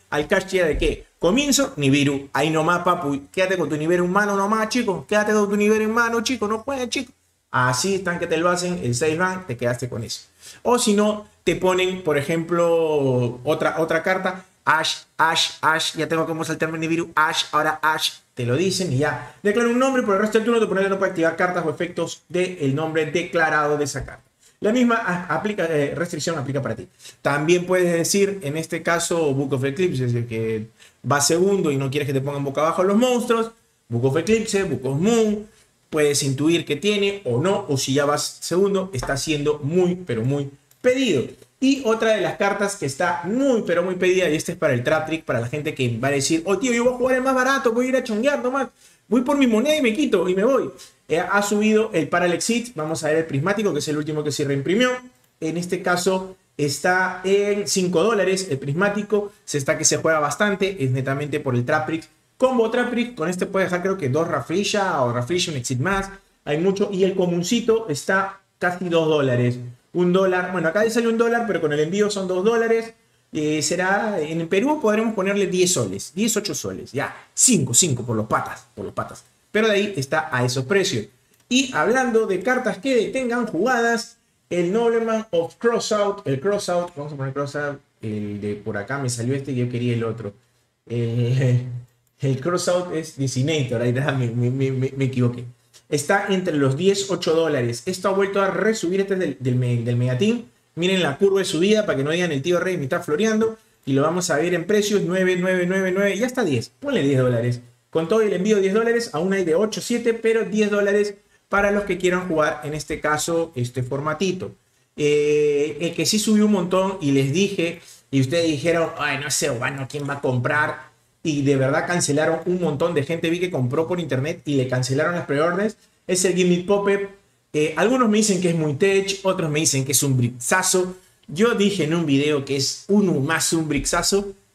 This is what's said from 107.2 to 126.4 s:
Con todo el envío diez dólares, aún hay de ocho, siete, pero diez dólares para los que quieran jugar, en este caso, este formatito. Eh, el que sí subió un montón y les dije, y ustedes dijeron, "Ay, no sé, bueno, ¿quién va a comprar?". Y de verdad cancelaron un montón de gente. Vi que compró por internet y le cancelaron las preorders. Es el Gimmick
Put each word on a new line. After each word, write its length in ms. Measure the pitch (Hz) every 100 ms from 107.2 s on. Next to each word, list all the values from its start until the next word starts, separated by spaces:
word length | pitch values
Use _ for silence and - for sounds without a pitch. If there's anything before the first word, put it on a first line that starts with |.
| 127 120 120 120 - _ _
Con 180 | 165 165
todo 120 | 220
el 120 | 214
envío 260 | 180 196 208
diez 140 | 190
dólares, 380 | 214 233 233 226
aún 180 | 147 185
hay 140 | 190 180
de 100 | 160
ocho, 240 | 214 185
siete, 340 | - 240 233
pero 300 | 226 220 226
diez 260 | 196 214 214
dólares 440 | 202 202 208 208 202 _ _ -
para 240 | 196 202
los 120 | 202
que 140 | 202 175
quieran 300 | 180 180 175
jugar, 340 | 160 151 - 143
en 80 |
este 260 | 151 - 156
caso, 540 | 151 151 160 165 165 -
este 280 | 120 131
formatito. 720 | 123 139 156 151 190 - 101 - _ _ _ -
Eh, 800 | 147 147 147 151 147 143 151 147
el 140 | 165
que 120 | 170 156
sí 140 | 214
subió 280 | 214 214 214
un 40 |
montón 460 | 202 175 185 190 190
y 120 | 143
les 200 | 139 139
dije, 480 | 156 196 196 170 170 - - -
y 80 | 139
ustedes 280 | 127 170 165
dijeron, 420 | 147 170 165 160 -
"Ay, 220 | 147 135
no 120 | 147
sé, 200 | - 156
bueno, 360 | 120 127 139 131
¿quién 200 | 147 143
va 60 | 139
a 60 |
comprar?". 680 | 143 123 123 147 156 - - _ _ _
Y 200 | 170 143
de 120 | 139 135
verdad 320 | 131 151 170
cancelaron 540 | 175 - 147 160 165 180
un 140 | 180
montón 340 | 170 139 170
de 100 | 160
gente. 260 | 131 165 165
Vi 100 | 170
que 100 | 180
compró 380 | 170 123 143 165
por 140 | 180
internet 400 | 160 131 143 175
y 120 | - 139
le 120 | 123
cancelaron 480 | 127 127 135 160 175
las 100 | -
preorders. 520 | 143 165 175 208 - _ _ -
Es 200 | 180 185
el 100 |
Gimmick 300 | 175